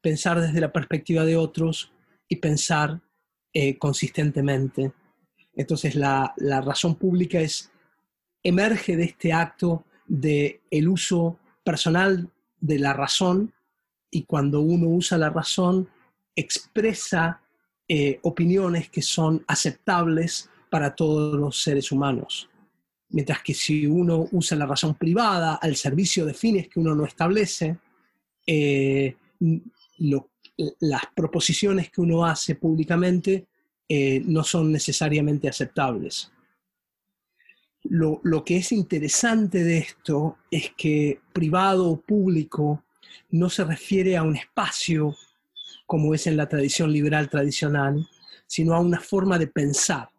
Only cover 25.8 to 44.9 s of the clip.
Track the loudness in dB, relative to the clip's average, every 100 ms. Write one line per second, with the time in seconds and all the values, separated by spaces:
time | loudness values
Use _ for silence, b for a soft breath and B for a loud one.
25.8 | -2 0 0 0 -2 -2 0 0 0 -2
26.8 | 0 0 -2 -2 0 2 0 -2 -4 -4
27.8 | _ _ _ _ _ _ -2 0 2 2
28.8 | 2 2 0 -4 _ _ 0 0 -4 _
29.8 | _ _ -2 -2 -4 _ -20 -8 -8 -2
30.8 | -2 -2 -6 -4 -2 -2 -2 0 0 0
31.8 | -2 0 0 2 2 0 -4 -2 0 0
32.8 | 0 2 2 2 0 -2 -4 _ _ _
33.8 | _ 0 2 0 2 0 2 0 2 0
34.8 | 0 -2 0 2 2 0 -2 -4 -6 -2
35.8 | -2 -2 -6 -10 -12 _ _ _ _ _
36.8 | _ _ _ _ _ _ b b b _
37.8 | -4 0 0 0 0 0 2 -2 0 -2
38.8 | 0 -2 -2 0 2 2 2 2 2 2
39.8 | 0 -10 -2 0 0 -4 _ -4 -4 -4
40.8 | 0 2 0 -2 _ -2 0 2 2 4
41.8 | 2 0 0 2 2 2 -2 -2 -2 -2
42.8 | _ _ B B B 0 0 0 -4 -4
43.8 | -2 0 2 2 0 -2 -4 -4 -4 -4
44.8 | -2